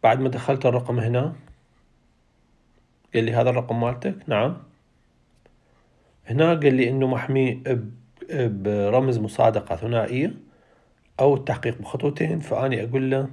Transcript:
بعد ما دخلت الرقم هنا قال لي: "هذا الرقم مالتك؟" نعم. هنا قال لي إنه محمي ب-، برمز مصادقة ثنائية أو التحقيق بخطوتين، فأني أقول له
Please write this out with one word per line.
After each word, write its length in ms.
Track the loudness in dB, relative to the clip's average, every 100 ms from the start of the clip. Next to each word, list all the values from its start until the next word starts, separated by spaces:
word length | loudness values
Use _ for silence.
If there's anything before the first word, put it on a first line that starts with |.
بعد 160 | 4 4
ما 100 | 0
دخلت 360 | -2 -2 2 2
الرقم 340 | 0 -2 -2
هنا 360 | 0 0 -2 -6 -20 -20 _ _ _ _ _ _ _ _ _ _ _ _ _ _ _
قال 100 | -2
لي: 80 | 0
"هذا 180 | 2 2
الرقم 300 | 2 -2 -2
مالتك؟" 360 | -2 -2 -6 -8 -2
نعم. 300 | 0 0 -4 -14 _ _ _ _ _ _ _ _ _ _ _ _ _ _ _ -6
هنا 240 | 2 2
قال 240 | 4 4
لي 160 | 4 2
إنه 180 | 2 0
محمي 440 | 0 0 0 0
ب-، 400 | -2 -2 -4 -4 -14 _ _ -8 -2 -2 -2
برمز 540 | -2 0 2 2 2 0
مصادقة 580 | -4 2 2 2 -4 -6
ثنائية 580 | -2 -2 -2 -2 -2 -4 -20 _ _ _ _ _ _ 2
أو 160 | 4 4
التحقيق 460 | 0 -4 -4 -6
بخطوتين، 580 | -8 -4 -4 -2 -2 -4
فأني 440 | -4 -2 0 -2
أقول 280 | -2 -2 0
له 180 | -2 -2